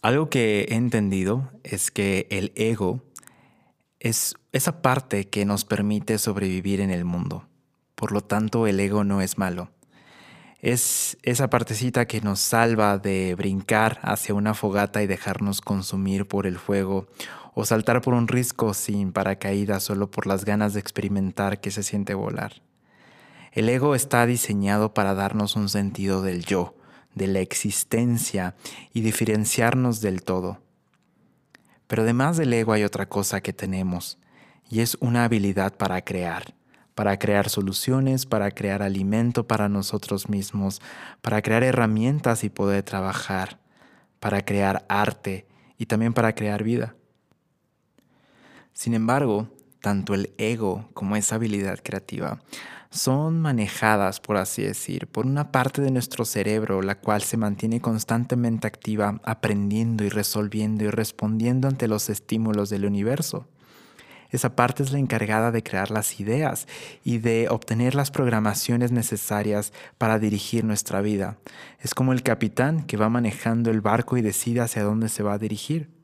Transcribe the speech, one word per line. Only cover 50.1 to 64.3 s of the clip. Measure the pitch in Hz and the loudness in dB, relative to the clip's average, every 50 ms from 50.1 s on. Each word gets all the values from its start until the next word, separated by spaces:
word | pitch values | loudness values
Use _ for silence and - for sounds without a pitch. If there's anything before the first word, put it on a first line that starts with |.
| 101 | 0
el | 98 98 - - | -2 -2 -4 -4
ego | - 107 110 120 113 110 98 90 101 110 - - | -4 -2 -2 0 0 0 -2 -2 -2 -6 -12 -10
como | - 101 95 104 | -6 -4 -2 0
esa | 107 104 - 113 | 0 0 0 0
habilidad | 110 117 110 104 101 98 95 90 - | 0 0 0 0 -2 -2 -4 -6 -6
creativa | _ - - 98 - - - - - - - - _ _ - - - - - - - _ - | _ -8 -8 -8 -8 -8 -8 -6 -6 -6 -8 -10 _ _ -16 -16 -14 -16 -18 -20 -20 _ -6
son | - - 135 131 143 151 160 165 165 | -2 0 2 2 2 2 0 0 0
manejadas, | 160 151 135 117 104 98 - - 113 110 107 104 101 95 98 - | 2 2 2 0 0 -2 -2 2 4 4 4 4 2 0 -2 -4
por | - - 107 | -4 -2 0
así | 101 95 - - - 101 | 0 0 -2 -2 -2 -2
decir, | 101 101 - - - 92 87 - | -4 -4 -4 -6 -6 -6 -8 -8
por | - - 107 113 | -6 -6 -4 -2
una | 127 139 143 147 143 | 0 0 -2 -2 0
parte | - 135 127 131 - 143 | 2 2 2 2 0 0
de | 143 135 | 0 2
nuestro | 131 123 120 - - - 117 | 0 0 -2 -2 -4 -4 -4
cerebro, | - - 107 95 104 107 110 107 107 98 95 | -2 -2 -2 0 0 0 0 0 0 0 0
la | 95 95 101 - | 0 -2 -2 -2
cual | - - 104 104 - | 0 0 0 0 0
se | - - | -2 -2
mantiene | 113 110 104 101 95 - 110 113 120 | 0 0 0 -2 -2 -2 -2 -2 0
constantemente | - 120 113 107 - - 113 117 120 - 123 123 120 117 113 110 - | 0 0 -2 -2 -2 0 0 0 0 0 0 0 2 0 0 0 -2
activa, | 110 - - - 107 107 107 104 101 104 107 - | -4 -6 -6 -6 -4 0 0 0 0 0 -4 -4
aprendiendo | - 110 - - 110 104 101 101 101 104 110 113 113 117 107 104 | -6 -4 -2 0 0 0 2 2 0 2 0 0 0 0 0 0
y | 101 | 0
resolviendo | 98 107 101 - - 107 104 101 104 107 107 107 110 107 107 | 0 -2 -2 -2 -2 -2 -2 -2 -2 -2 -2 -2 0 0 0
y | 104 | 0
respondiendo | 104 110 110 - - - - 107 110 110 113 123 123 131 127 | 0 0 -2 -4 -4 -4 -2 -2 0 0 2 2 2 2 2
ante | 135 135 135 123 | 0 0 0 0
los | 110 110 104 - - | 0 0 0 0 -2
estímulos | 104 - _ - 110 110 113 110 107 104 101 95 | -4 -6 _ -2 -2 0 0 0 2 0 0 0
del | 104 98 101 | 0 0 0
universo. | 101 101 101 101 110 135 - 165 - - 82 - - _ _ _ - - - - - - - - - - - - _ | 0 0 0 0 0 0 -2 -2 -4 -6 -8 -10 -14 _ _ _ -20 -20 -20 -20 -20 -20 -20 -20 -20 -20 -20 -12 _